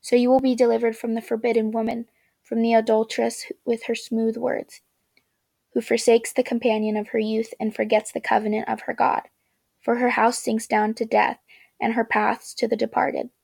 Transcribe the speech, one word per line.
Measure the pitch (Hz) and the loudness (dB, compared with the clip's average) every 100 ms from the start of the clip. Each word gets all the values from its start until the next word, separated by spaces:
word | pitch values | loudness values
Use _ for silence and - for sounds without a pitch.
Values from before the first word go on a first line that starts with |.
So | - 247 | 2 2
you | 247 | 6
will | 262 | 4
be | 269 240 | 4 4
delivered | 240 233 233 226 | 4 4 0 -2
from | 226 | -6
the | 226 | -6
forbidden | 220 226 240 226 220 | -4 -4 0 0 0
woman, | 226 220 233 240 _ _ _ | -2 -4 -6 -10 _ _ _
from | _ 226 | _ -2
the | 226 | 4
adulteress | 226 226 220 220 - 233 - - - | 4 4 2 2 -2 -2 -4 -14 -10
with | - 226 | -4 -4
her | - 233 | -2 -6
smooth | - 226 226 226 | -4 -2 0 -2
words, | 247 - - - _ _ _ _ _ _ _ _ _ | -4 -4 -8 -18 _ _ _ _ _ _ _ _ _
who | 240 | -6
forsakes | 226 233 - 233 233 | 0 0 4 4 2
the | - | -4
companion | 254 240 233 214 214 214 | -2 0 0 0 0 -2
of | 208 | -2
her | 226 | -4
youth | 214 220 226 - | -2 -2 -4 -4
and | 220 214 | -6 -2
forgets | 214 214 - | 2 2 0
the | - | -8
covenant | - 220 214 214 - | 0 0 2 -2 -2
of | - | -6
her | - | -6
God. | - - - - _ _ _ _ _ | 0 0 0 -6 _ _ _ _ _
For | - 240 | -2 0
her | 247 | 0
house | - 226 233 | 2 2 2
sinks | - 226 - | -2 -2 0
down | 214 214 220 | 0 0 -2
to | 220 | 0
death, | 214 - - _ - _ _ | 2 2 -2 _ -20 _ _
and | 226 | -2
her | 226 | -2
paths | 226 - 214 226 - - | 0 0 0 -2 -8 -6
to | 226 | -2
the | 220 | -2
departed. | 226 - - 67 247 _ | -2 0 -2 -2 -8 _